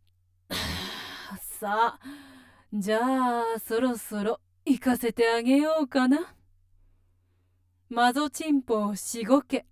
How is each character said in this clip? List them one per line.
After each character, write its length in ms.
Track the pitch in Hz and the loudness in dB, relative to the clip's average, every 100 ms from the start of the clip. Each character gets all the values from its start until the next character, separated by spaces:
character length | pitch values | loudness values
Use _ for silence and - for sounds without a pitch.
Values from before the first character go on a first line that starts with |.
| _ _ _ _ - - - 185 190 - - - - 185 - - | _ _ _ _ -10 -6 -6 -6 -8 -10 -14 -14 -14 -14 -14 -8
さ 380 | 202 214 233 - | -2 2 2 0
あ、 0 | 262 285 269 262 - - _ | -12 -18 -20 -20 -20 -20 _
じ 220 | 214 190 | -4 0
ゃ 60 | 220 | 2
あ、 580 | 254 262 247 240 453 226 | 2 2 2 2 0 -4
そ 220 | - 226 | -2 0
ろ 180 | 254 226 | 0 -2
そ 240 | - 208 | -6 -4
ろ 180 | 208 - _ _ | -2 -4 _ _
行 140 | - 262 | -2 0
か 180 | 254 247 | 0 0
せ 160 | 233 | -2
て 160 | 240 226 | 0 2
あ 140 | 233 | 2
げ 140 | 240 277 | 4 4
よ 220 | 302 320 | 4 0
う 60 | 269 | 0
か 180 | 269 254 | 2 4
な。 300 | 294 - - _ _ _ _ _ _ _ _ _ _ _ _ _ _ - | 2 0 -14 _ _ _ _ _ _ _ _ _ _ _ _ _ _ -6
マ 240 | 233 247 | 2 2
ゾ 180 | 262 302 | 2 -2
チ 180 | - 320 | -4 0
ン 140 | 285 | 0
ポ 240 | - 220 208 | 2 0 0
を 80 | |
し 300 | 202 - 233 | -4 -8 -6
ご 180 | 220 277 | 2 2
け。 240 | - 254 - | 2 -6 -8